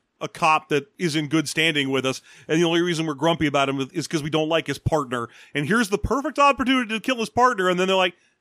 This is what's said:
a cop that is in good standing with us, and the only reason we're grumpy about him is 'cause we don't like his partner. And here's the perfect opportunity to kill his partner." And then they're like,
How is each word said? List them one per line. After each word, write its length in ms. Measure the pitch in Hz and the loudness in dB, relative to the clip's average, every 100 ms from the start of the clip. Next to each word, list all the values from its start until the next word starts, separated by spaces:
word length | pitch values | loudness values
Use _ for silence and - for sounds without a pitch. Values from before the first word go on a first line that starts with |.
| _ - | _ -12
a 80 | 139 | -12
cop 400 | - 165 156 - | 0 2 2 2
that 180 | 147 143 - | -2 -2 -4
is 180 | 180 151 | -2 -2
in 120 | 151 | 0
good 200 | 156 143 | 0 0
standing 420 | - 160 147 135 | 0 0 0 0
with 140 | 135 131 | 0 -2
us, 140 | 127 - - - | -4 -10 -14 -2
and 100 | 160 | 0
the 40 | |
only 160 | 170 170 | 2 2
reason 240 | 175 160 160 | 0 -2 -4
we're 80 | |
grumpy 320 | 139 160 160 151 | -2 0 0 0
about 220 | 143 139 | 0 0
him 200 | 139 131 | -2 -4
is 140 | 170 139 | -6 -6
'cause 160 | 165 | -6
we 80 | 147 | -2
don't 180 | 156 156 | -2 0
like 180 | 165 147 | -2 -2
his 120 | 135 | -4
partner. 500 | - 156 131 123 117 - - | -2 -2 -2 -6 -6 -12 -10
And 120 | 143 147 | -6 0
here's 220 | 226 196 | 0 0
the 100 | 202 | -2
perfect 400 | - 247 294 285 | -2 -2 -2 2
opportunity 560 | 285 277 240 262 220 | 2 4 2 0 0
to 60 | 220 | -4
kill 160 | - 247 | -2 -2
his 120 | 220 | -2
partner." 380 | - 247 214 185 | 2 2 2 0
And 100 | 180 | 2
then 80 | 185 | 2
they're 80 | 190 | 2
like, 180 | 185 - _ _ | 2 -2 _ _